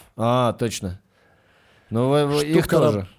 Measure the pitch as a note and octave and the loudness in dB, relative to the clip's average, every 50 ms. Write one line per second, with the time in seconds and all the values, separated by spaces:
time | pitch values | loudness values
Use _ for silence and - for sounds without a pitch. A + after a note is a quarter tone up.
0 | - _ _ - A2 A#2 B2 B2+ B2 A#2 G2+ - B2 A2+ - - G#2 F#2 F2+ - | -18 _ _ -4 -2 0 2 2 0 0 -2 -2 -4 -6 -6 -6 -8 -10 -10 -12
1 | _ _ _ _ _ _ _ _ _ _ _ _ _ _ _ _ _ _ G#2+ A2+ | _ _ _ _ _ _ _ _ _ _ _ _ _ _ _ _ _ _ -4 -2
2 | B2 C3 C#3 D3 D3 C#3 C#3+ D3 D3 D3+ D#3+ E3 D#3+ - F3 D#3+ D#3 D3+ A2 G2+ | 0 2 2 2 2 0 0 -2 0 2 0 0 2 2 2 2 2 2 2 -2
3 | F#2 - - | -4 -8 -14